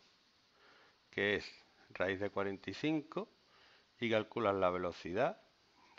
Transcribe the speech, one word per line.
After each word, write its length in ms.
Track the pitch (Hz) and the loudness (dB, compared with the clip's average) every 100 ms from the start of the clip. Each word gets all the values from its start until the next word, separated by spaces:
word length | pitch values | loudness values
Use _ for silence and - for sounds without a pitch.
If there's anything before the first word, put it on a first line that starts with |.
| - _ _ _ _ _ - - - _ _ | -20 _ _ _ _ _ -20 -20 -20 _ _
que 260 | - 101 98 | -2 0 0
es 80 | - - - - - | -4 -18 -20 -20 -16
raíz 300 | - 92 95 | -4 -2 0
de 100 | 101 | -2
cuarenta 400 | 101 98 98 - | -2 -4 -4 -8
y 40 | |
cinco, 540 | 95 151 156 143 175 214 _ _ - - - _ - | -4 -2 -2 -4 -8 -10 _ _ -20 -20 -20 _ -6
y 80 | 117 | 2
calculas 460 | 110 104 117 107 | 2 2 0 2
la 160 | 98 92 | 4 4
velocidad 680 | 90 90 - 87 92 147 - - _ _ _ - | 2 -2 -4 -4 0 0 -2 -16 _ _ _ -20